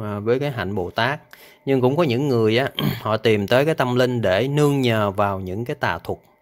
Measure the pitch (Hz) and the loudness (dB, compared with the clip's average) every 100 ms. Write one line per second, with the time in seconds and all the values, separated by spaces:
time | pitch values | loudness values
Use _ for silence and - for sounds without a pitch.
0 | 107 104 107 131 143 117 92 101 87 - | -8 -6 -2 -2 -2 -4 -4 -4 -4 -2
1 | 120 151 - - - - 139 135 127 147 | -2 -4 -12 -20 -20 -10 -2 2 2 2
2 | 156 117 147 120 110 113 135 - 147 110 | 0 0 0 2 2 2 0 -4 -4 -4
3 | 107 110 117 107 98 123 151 151 127 123 | -4 0 2 2 2 2 2 0 0 2
4 | 127 123 98 95 135 147 147 139 123 110 | 2 0 0 0 0 2 2 2 2 2
5 | 101 98 101 95 92 98 123 147 117 85 | 0 0 -2 -2 -6 -8 -8 -4 -4 -4
6 | - 90 _ _ | -6 -10 _ _